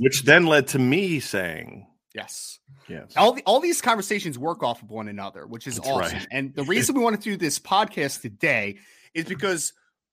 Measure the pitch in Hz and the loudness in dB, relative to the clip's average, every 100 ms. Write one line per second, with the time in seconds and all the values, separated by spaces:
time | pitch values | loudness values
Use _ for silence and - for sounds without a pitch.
0 | 131 139 135 165 165 151 127 139 127 160 | 2 2 8 8 8 4 4 2 2 2
1 | 196 151 - 101 87 78 - 98 98 _ | 0 -2 -4 -4 -4 -8 -12 -18 -20 _
2 | _ 110 95 - - - _ - - 85 | _ -16 -14 -14 -16 -18 _ -20 -18 -18
3 | - 151 208 262 - 247 349 - 247 220 | -4 4 4 4 2 2 2 0 0 0
4 | 190 208 185 120 151 220 127 113 104 110 | 0 -4 -4 -6 -6 -2 -4 -4 -10 -12
5 | 104 104 98 - 87 117 - 113 131 135 | -10 -10 -12 -14 -16 -14 -10 -6 -2 0
6 | 117 - - 131 135 147 139 208 - 269 | 0 -4 -6 -6 -4 -6 -2 0 2 2
7 | 233 208 220 185 156 - - 190 208 - | 2 0 -4 -4 -2 -4 0 0 2 -2
8 | 139 - 117 101 160 120 101 101 _ _ | -4 -4 -12 -2 0 0 -2 -8 _ _
9 | _ 165 165 143 196 170 - _ _ _ | _ -8 -8 -4 -2 -2 -4 _ _ _
10 | _ | _